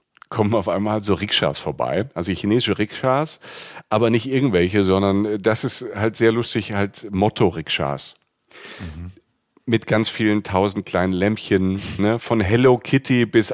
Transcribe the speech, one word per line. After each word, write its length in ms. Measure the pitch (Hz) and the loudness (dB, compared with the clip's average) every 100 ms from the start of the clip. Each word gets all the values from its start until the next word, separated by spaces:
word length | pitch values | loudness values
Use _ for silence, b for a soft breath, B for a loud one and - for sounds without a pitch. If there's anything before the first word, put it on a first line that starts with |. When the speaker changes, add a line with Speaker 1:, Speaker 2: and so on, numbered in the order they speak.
| _ _ - | _ _ -10
Speaker 1:
kommen 260 | - 104 | -2 0
auf 140 | 110 95 | 0 0
einmal 340 | 92 104 107 | -2 0 -2
so 120 | 101 | 0
Rikschas 440 | 82 104 - 80 - | -2 0 0 0 -2
vorbei, 520 | 85 67 62 82 135 | -6 -4 -2 -2 -4
also 200 | - 87 | -6 -4
chinesische 440 | 90 101 120 110 98 | -2 0 0 2 -2
Rikschas, 640 | 107 - 131 135 156 - B B B B - | -4 -2 0 0 -2 -8 B B B B -2
aber 200 | 110 113 | 0 2
nicht 180 | 117 127 | 2 0
irgendwelche, 540 | 131 135 90 90 104 | 0 2 2 2 2
sondern 580 | 95 95 98 98 107 104 | 4 4 4 2 0 0
das 220 | 107 110 | 0 0
ist 220 | 131 - 117 98 | -2 -4 -6 -2
halt 220 | 110 101 | -2 2
sehr 160 | 113 | 2
lustig, 400 | 113 113 113 104 | 2 0 -4 -4
halt 340 | 101 101 - 104 | -4 -4 -6 -6
Motto-Rikschas. 1040 | 95 104 - 101 82 78 - 71 67 - - _ _ _ B B B | 0 0 2 0 0 -6 -4 -4 -6 -10 -16 _ _ _ B B B
Speaker 2:
Mhm. 280 | 85 78 90 - _ _ _ _ - | -14 -12 -14 -16 _ _ _ _ -2
Speaker 1:
Mit 220 | 113 - | -2 2
ganz 220 | 110 110 | 0 0
vielen 340 | - 107 104 | 0 0 0
tausend 420 | - 95 101 104 - | 0 0 2 0 -2
kleinen 280 | 90 92 | 0 0
Lämpchen, 680 | 90 101 107 - 98 95 95 92 90 | 2 0 -2 0 2 2 -2 -6 -2
ne, 220 | 104 117 | 0 0
von 220 | - 117 | 0 0
Hello 360 | 95 117 131 123 | 2 4 4 4
Kitty 480 | - 135 - 123 113 | 2 -2 2 2 4
bis 280 | 117 104 | 2 2